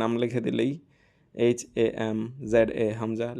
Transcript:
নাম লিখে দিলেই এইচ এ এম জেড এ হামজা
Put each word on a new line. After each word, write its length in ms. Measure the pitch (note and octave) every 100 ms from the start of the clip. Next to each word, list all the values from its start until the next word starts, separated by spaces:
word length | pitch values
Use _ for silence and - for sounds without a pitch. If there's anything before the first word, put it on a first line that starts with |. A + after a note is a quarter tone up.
নাম 100 | A2+ A#2
লিখে 180 | A#2+ B2 A#2+
দিলেই 260 | A#2 A#2+ D3 - _ _ _ _ - A#2+
এইচ 140 | A#2+ - -
এ 20 | A2+ - A2
এম 100 | A2 A2+ C3 A#2
জেড 160 | A2+ A2+ -
এ 20 | A2 A2+
হামজা 280 | A2+ A2+ A#2